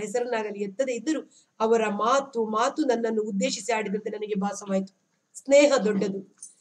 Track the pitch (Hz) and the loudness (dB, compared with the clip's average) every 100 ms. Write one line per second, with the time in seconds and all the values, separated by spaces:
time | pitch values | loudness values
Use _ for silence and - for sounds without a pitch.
0 | 202 240 247 226 208 202 202 - 269 233 | -2 -4 -2 -2 -4 -6 -8 -2 -2 -2
1 | 311 285 - _ _ _ 220 226 214 202 | -2 -4 -6 _ _ _ 2 2 2 0
2 | 220 277 277 233 214 214 262 269 277 233 | 2 2 0 -4 -2 0 0 0 0 0
3 | 226 220 214 196 262 - - 226 208 208 | 0 -2 -2 -2 -2 -2 -4 -2 -2 -4
4 | 220 214 214 202 202 196 202 190 190 _ | -6 -8 -4 -2 -4 -6 -4 -4 -4 _
5 | _ _ _ - - 277 285 269 202 196 | _ _ _ -16 4 6 8 6 2 0
6 | 190 - - _ - _ | -2 -4 -12 _ -20 _